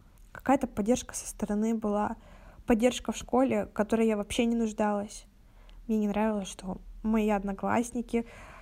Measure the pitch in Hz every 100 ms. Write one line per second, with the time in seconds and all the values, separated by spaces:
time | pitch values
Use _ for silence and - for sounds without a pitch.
0 | - - - - - 269 247 - 208 247
1 | - - - - 202 208 220 226 220 208
2 | 214 226 - - - - - 233 247 247
3 | - 220 - 240 262 214 196 - 214 220
4 | 226 214 202 - 233 233 226 214 214 208
5 | 202 - - - - - - - - 220
6 | 208 202 220 208 185 - 190 185 - -
7 | 220 220 214 208 196 196 196 214 240 247
8 | 233 233 233 - - -